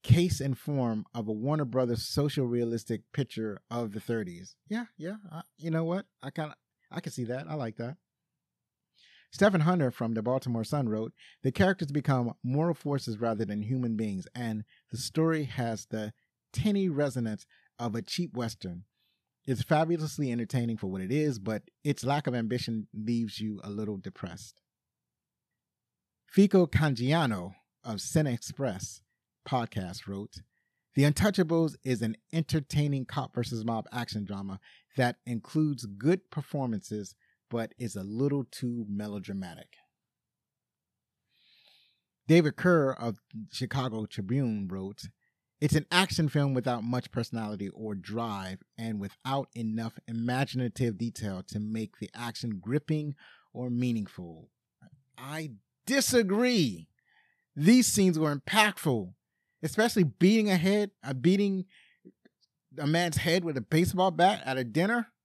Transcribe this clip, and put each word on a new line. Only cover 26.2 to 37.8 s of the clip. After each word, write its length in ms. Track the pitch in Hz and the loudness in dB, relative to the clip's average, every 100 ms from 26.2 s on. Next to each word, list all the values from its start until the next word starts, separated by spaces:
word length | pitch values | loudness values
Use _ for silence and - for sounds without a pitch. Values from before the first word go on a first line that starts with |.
| _ | _
Fico 380 | - 202 190 | 6 6 6
Cangiano 880 | 175 - 156 117 127 165 139 101 87 - _ _ | 6 4 2 0 2 2 2 0 -6 -12 _ _
of 140 | 123 104 | -10 -8
Cine 360 | - 160 147 | 0 0 2
Express 680 | 117 - - 135 92 85 - _ _ _ _ | -2 -8 -6 -6 -6 -12 -16 _ _ _ _
podcast 640 | - 131 110 113 90 90 - | -4 -2 -2 -4 -6 -10 -10
wrote, 340 | 98 104 - - _ _ _ _ | -10 -10 -14 -20 _ _ _ _
"The 80 | - | 2
Untouchables 720 | 143 143 208 196 160 165 160 - | 4 4 2 2 2 2 0 -2
is 180 | 135 120 | -4 0
an 160 | 110 113 _ | -2 -4 _
entertaining 720 | 160 156 160 139 143 147 139 | -4 0 -2 0 0 0 0
cop 300 | 127 147 127 | -4 -6 -4
versus 280 | - 117 117 | -4 -4 -4
mob 240 | 113 113 - | -2 -4 -4
action 340 | 120 117 107 | -8 -6 -6
drama 340 | 98 98 98 95 - - _ - | -6 -6 -8 -10 -14 -20 _ 0
that 200 | 123 - | 0 0
includes 600 | - 117 - 151 156 127 | -6 -8 -2 0 2 0
good 440 | 113 98 131 190 _ | -8 0 2 2 _
performances, 840 | - - 147 127 104 - 107 98 - _ _ _ | -10 -6 -4 -2 -4 -6 -8 -8 -16 _ _ _
but 240 | 113 110 | -6 -6
is 180 | - | -6